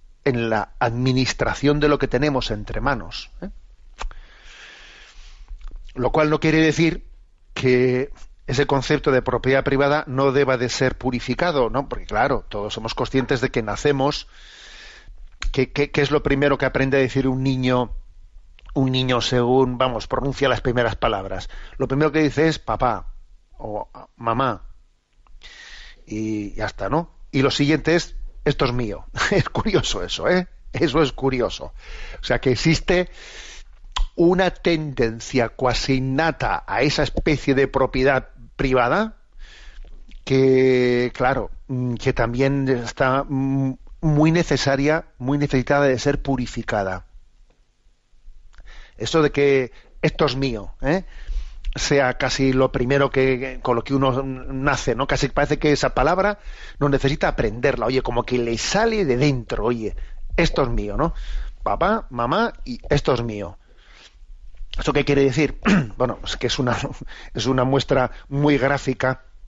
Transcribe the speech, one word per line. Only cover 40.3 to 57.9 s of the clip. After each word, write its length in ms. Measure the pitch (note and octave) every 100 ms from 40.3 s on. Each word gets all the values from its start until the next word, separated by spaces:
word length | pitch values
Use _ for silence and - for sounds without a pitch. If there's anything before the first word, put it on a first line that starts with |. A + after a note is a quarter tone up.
| C3+ C3 C3 C3 B2+ B2 B2 B2
claro, 360 | - B2+ C3 G2+ - -
mm, 260 | B2+ B2
que 180 | A#2 -
también 560 | B2 A#2 A#2+ C3+ C#3 C3+
está, 560 | B2+ A#2 - C3 C3 C#3+
mm, 460 | C#3 C3+ C3+ C3+ C3+ - -
muy 300 | D#3+ D3 D#3
necesaria, 720 | E3 E3+ C#3+ - C3+ C#3 D#3 - -
muy 200 | B2 C#3+
necesitada 480 | C#3+ C3+ B2 C#3+ C#3+
de 120 | B2+
ser 240 | - C#3+
purificada. 840 | - C3 A#2+ - A2+ G#2+ F#2+ F#2 - - - _ - _ _ _ _ _ _ - - - - - - - - -
Eso 260 | G#2+ E3
de 100 | D3+
que 400 | D3 C#3+ C3+ B2 - - -
"esto 240 | D#3 - D3+
es 100 | B2+
mío", 380 | C3+ A2+ G2 -
¿eh? 220 | C3+ F3+ F#3 - - - - - -
sea 440 | - - C#3+ B2+ B2+
casi 340 | B2+ - C3+
lo 180 | C3 C3
primero 400 | C#3 B2 C#3 C3+
que, 500 | C3+ C3 B2+ C3 B2+
con 140 | A#2 A#2
lo 60 |
que 120 | -
uno 280 | C3+ C3+ B2+
nace, 720 | C3+ C3 C3+ C3+ C#3 C3+ -
¿no? 120 | A#2 C3+
Casi 220 | C#3 C#3
parece 300 | - C#3+ C#3+
que 140 | D#3
esa 220 | C#3+ C3+
palabra 440 | - C3 F3+ G3 G3+ - - - -
no 100 | C#3+
necesita 400 | C#3 C#3 D#3 E3+
aprenderla. 580 | - A#2+ A2 C#3 B2
Oye, 160 | A2+